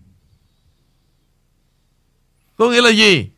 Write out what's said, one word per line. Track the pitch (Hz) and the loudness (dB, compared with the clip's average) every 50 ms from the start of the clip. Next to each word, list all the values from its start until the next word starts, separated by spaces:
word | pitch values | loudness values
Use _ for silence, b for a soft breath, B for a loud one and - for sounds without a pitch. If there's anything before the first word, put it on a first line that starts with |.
| _ _ _ _ _ _ _ _ _ _ _ _ _ _ _ _ _ _ _ _ _ _ _ _ _ _ _ _ _ _ _ _ _ _ _ _ _ _ _ _ _ _ _ _ _ _ _ _ _ _ _ | _ _ _ _ _ _ _ _ _ _ _ _ _ _ _ _ _ _ _ _ _ _ _ _ _ _ _ _ _ _ _ _ _ _ _ _ _ _ _ _ _ _ _ _ _ _ _ _ _ _ _
Có | - 220 247 | -4 -4 -2
nghĩa | 240 240 247 | 0 0 0
là | 233 | 0
gì? | 220 208 220 208 180 139 95 - - | 2 2 2 2 0 0 -4 -8 -14